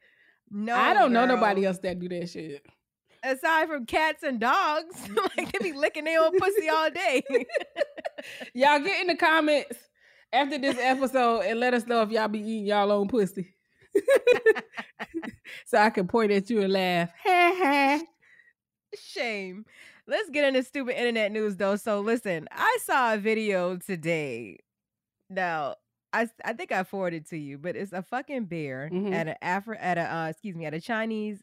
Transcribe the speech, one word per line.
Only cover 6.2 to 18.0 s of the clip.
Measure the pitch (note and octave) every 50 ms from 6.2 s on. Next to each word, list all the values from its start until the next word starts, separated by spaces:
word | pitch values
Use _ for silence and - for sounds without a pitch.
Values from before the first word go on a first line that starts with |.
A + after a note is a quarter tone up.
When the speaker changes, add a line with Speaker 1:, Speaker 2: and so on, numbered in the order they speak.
Speaker 1:
own | D#4+ D#4+ F4+ F#4+
pussy | F#4 G4 G4+ A4 E4 D#4
all | D#4 D#4+ D#4 D#4
day. | D#4 E4+ F#4+ F4 C#4 C4 - -
<laughs> | C4+ A#3+ C4 - E5+ D5+ - - - - - - - - - - - - - - - - C4 - -
Speaker 2:
Y'all | A#3+ C4 C#4+ D4 D4
get | C#4 F#4+ G4 E4
in | F#4 F4
the | E4
comments | - E4+ E4 D#4 D#4+ D#4 D4+ D4+ C#4+ - - A#3+ - - _ _ _ _ _ _ _ _ _ -
after | A#3+ C#4+ C#4 D4 C#4+
this | B3 C#4 C4+ A#3+
episode | A#3+ B3+ C4 C4 C4+ B3+ B3+ C4 B3 A#3 A#3 A3+ F3+
and | F#3+ A3+ A#3
let | A#3+ B3 B3
us | A#3+ A3+ A#3
know | A#3+ A#3
if | A3 G#3
y'all | A3 A3 G#3+ G#3+
be | G#3 A3
eating | G#3 G#3+ A3 A3+ G3+
y'all | G3 G#3 G#3 G3+ G3+
own | G#3 G#3 G3+ G3+
pussy. | C4 A#3+ G3+ F#3 - - F3 - _ _ _ _ _ _ _ _ -
<laughs> | G4+ G#4 - C#5 - - A#4+ B4 - - A4 G#4+ - - - - - G#3+ - _ - - - - E4 D#4+ - - - _ - - - -
So | - - A3
I | G#3 A3
can | A3 - F#3 F3
point | - A#3 A3+ G#3
at | G3+ G3 F#3+ -
you | A#3+ G#3+
and | G3 F#3+ F#3+
laugh. | G3 F#3+ F3+ F3+ F3 E3+ E3+ - - -
Ha, | G#4 F#4 F4 F4 E4+ F4+ F#4
ha. | F#4 C#4 C#4+ C#4+ C#4 C4+ C#4+ D4+